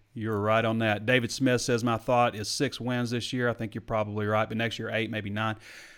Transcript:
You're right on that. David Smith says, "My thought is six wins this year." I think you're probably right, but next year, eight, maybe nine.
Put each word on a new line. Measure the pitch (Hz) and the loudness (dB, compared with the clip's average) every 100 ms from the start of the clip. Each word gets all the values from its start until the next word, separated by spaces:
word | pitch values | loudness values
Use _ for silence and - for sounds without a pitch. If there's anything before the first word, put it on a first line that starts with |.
| _ | _
You're | 117 110 104 | -8 -2 0
right | 104 110 | 2 4
on | 113 113 | 4 2
that. | 113 104 107 | 2 2 2
David | 127 117 | 2 2
Smith | - 131 123 | 0 2 2
says, | - 120 | 2 0
"My | 120 113 | 2 0
thought | - 123 123 | 2 4 4
is | 104 104 | 0 -6
six | - 139 - | -2 -2 -2
wins | 120 123 120 | -4 -2 -2
this | 120 - | -2 -4
year." | 127 120 | -2 0
I | |
think | 113 113 | 0 -4
you're | 113 | -8
probably | - 113 107 104 104 | -2 -2 0 -2 0
right, | 107 110 | 2 0
but | 113 | -2
next | 117 - | -2 -4
year, | 113 | -4
eight, | 110 113 | -2 -2
maybe | 110 101 | -4 -4
nine. | 104 110 107 - - - | -2 -2 -4 -10 -20 -20